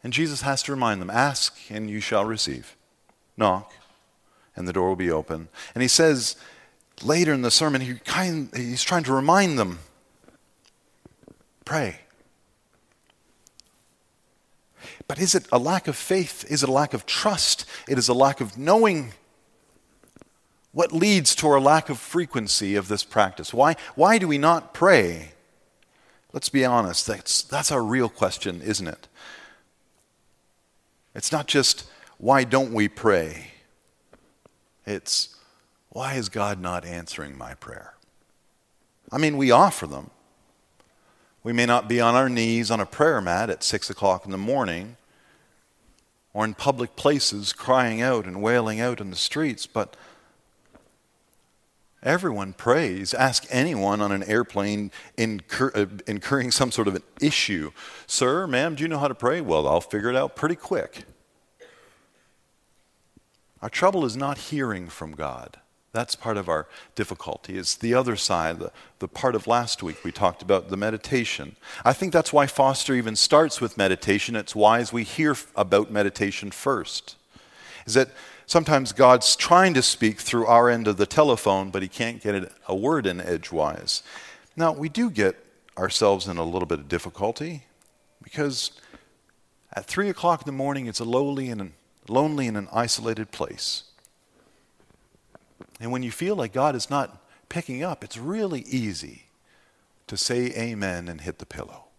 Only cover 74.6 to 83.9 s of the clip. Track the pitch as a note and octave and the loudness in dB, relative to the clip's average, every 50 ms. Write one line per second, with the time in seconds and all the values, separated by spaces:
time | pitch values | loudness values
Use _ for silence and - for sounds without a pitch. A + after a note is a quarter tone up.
74.6 | G#2 G#2+ A2+ A#2+ A#2+ - - A#2+ A2+ - - - D#3+ D3+ C#3+ - - - _ - | 6 6 6 4 0 -2 -4 -6 -6 -6 -4 -2 0 0 0 -2 -6 -8 _ -2
75.6 | G#2 F#2 G2 G2 G#2+ - G#2+ G#2 G2+ G2+ - - G#2 G2+ G2+ - G#2 G2+ - - | 0 4 4 2 2 2 -2 -2 -2 -2 0 -2 -4 -4 -4 -6 -10 -10 -12 -6
76.6 | - C#3 C3+ G#2 D#2+ - - - _ - - _ _ _ _ - - _ _ - | -4 -2 -2 -2 -6 -8 -10 -12 _ -14 -20 _ _ _ _ -20 -20 _ _ -20
77.6 | - - - - - A2+ G#2+ C3 C3 C3 - - - - - - _ - - E3+ | -20 -20 -20 -18 -10 2 4 4 4 4 -2 -20 -20 -20 -20 -20 _ 2 2 2
78.6 | D#3+ - D#3 C3+ C3 A#2+ - - C3 B2+ B2+ B2 - - - - - - E3+ F3+ | 4 4 2 2 2 -2 4 6 8 8 8 8 6 2 2 2 4 6 6 8
79.6 | F#3+ F#3 E3 C3 A#2+ - - - A#2 A2 G#2+ - - - - A#2+ A2+ A2 A#2 A#2 | 8 6 4 4 2 2 0 2 0 0 0 0 -6 -2 0 0 4 6 8 8
80.6 | A#2+ A#2+ A#2+ A#2 A2+ G#2+ G#2 F#2 G2+ - - - D3+ D3 A#2+ A2 - G#2 G2 F#2+ | 8 6 4 2 0 0 2 2 0 2 4 4 6 6 4 2 2 0 0 0
81.6 | F#2+ F#2+ F#2 G2 F#2+ F#2+ - - A#2+ A2+ A#2 G#2+ - G#2 G2+ G2 F2+ F2 - _ | -2 -4 -6 -6 -6 -6 -6 -6 -6 -6 -6 -6 -4 -4 -2 -2 -4 -8 -14 _
82.6 | _ - F#2+ F#2+ G#2+ C#3 E3 D3+ A2 F#2+ F2 F2+ F2 E2+ F2 D#2+ - - F2 D#2 | _ -6 -4 -2 0 0 0 0 0 -2 -4 -4 -4 -4 -4 -4 -4 -6 -2 -2
83.6 | D2+ D2 - - - - | -2 -2 -2 -6 -6 -6